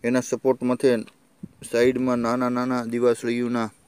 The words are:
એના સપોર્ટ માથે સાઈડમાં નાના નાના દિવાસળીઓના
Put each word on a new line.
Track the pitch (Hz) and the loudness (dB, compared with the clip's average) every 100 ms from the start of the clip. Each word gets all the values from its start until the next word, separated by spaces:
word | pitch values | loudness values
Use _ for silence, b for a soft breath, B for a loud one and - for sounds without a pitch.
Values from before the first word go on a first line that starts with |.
એના | 120 127 123 | 0 -2 -2
સપોર્ટ | 120 131 127 | -2 0 0
માથે | 127 123 135 120 - _ _ _ - _ - | 0 2 2 2 -2 _ _ _ -20 _ -4
સાઈડમાં | 117 123 127 127 123 | 2 2 2 0 0
નાના | 117 123 123 | 0 0 0
નાના | 123 123 127 | -2 -2 -4
દિવાસળીઓના | 113 117 120 117 120 120 120 120 110 _ | -4 0 2 2 -2 -2 -2 -2 -4 _